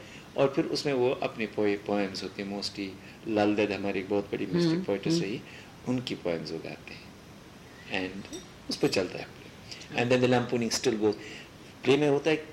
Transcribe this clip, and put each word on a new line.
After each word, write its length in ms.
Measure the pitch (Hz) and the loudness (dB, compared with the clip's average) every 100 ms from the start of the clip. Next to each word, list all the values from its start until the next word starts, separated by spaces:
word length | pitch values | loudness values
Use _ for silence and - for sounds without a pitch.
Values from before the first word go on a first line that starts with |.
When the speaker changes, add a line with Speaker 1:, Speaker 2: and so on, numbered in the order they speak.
| - - - - | -14 -18 -10 2
Speaker 1:
और 160 | 139 | 2
फिर 120 | 160 156 | 4 0
उसमें 280 | 139 147 | 0 0
वो 180 | 131 123 | 2 2
अपनी 360 | 139 - - 107 | 2 -4 -4 -4
पोए-, 380 | - 104 101 - | 2 2 2 0
पोएम्स 380 | 101 98 92 | 0 0 -2
होती 200 | 92 - | -8 -6
हैं, 180 | 98 101 | -6 -4
mostly 280 | - - 98 95 - - 110 | -6 -6 -8 -8 -16 -12 0
लाल 280 | 104 104 104 | 4 6 6
देद 160 | 104 | 4
हमारी 280 | 95 98 98 | 2 0 -2
एक 100 | 92 | 0
बहुत 220 | 101 98 | 0 0
बड़ी 140 | - - | -4 0
मिस्टिक 280 | 175 170 | 2 4
Speaker 2:
हम्म, 100 | 170 | 2
Speaker 1:
पोएट्रेस 300 | 190 196 165 | 0 0 2
Speaker 2:
हम्म। 100 | 170 | 0
Speaker 1:
रही, 180 | 98 - - - - - - | 0 -4 -8 -16 -18 -12 -2
उनकी 280 | 127 123 - | -2 -2 -4
पोएम्स 360 | 90 82 78 | -2 -2 -2
वो 60 | 80 | -8
गाते 360 | 76 76 - | -8 -12 -14
हैं 1200 | - - - - - - - - - - 101 92 | -16 -16 -20 -20 -20 -20 -20 -20 -18 -6 -4 -4
and 220 | 95 - - - - - | -6 -12 -14 -14 -18 -8
उस 80 | - | -2
पर 100 | 143 | 0
चलता 320 | 98 90 - | 2 -2 -4
है 60 | - | -10
प्ले। 800 | - - - - - - - | -14 -18 -18 -16 -16 -8 -2
And 80 | 120 | 4
then 120 | 127 | 4
the 140 | 123 123 | 6 4
lampooning 440 | 117 123 113 - | 4 0 2 2
still 200 | 131 110 | 2 4
goes। 120 | 107 - - - - - - - | 2 2 -6 -14 -16 -18 -20 -4
प्ले 140 | 127 139 | 4 6
में 120 | 147 | 6
होता 220 | 139 160 | 4 4
है, 140 | 156 - | 0 -2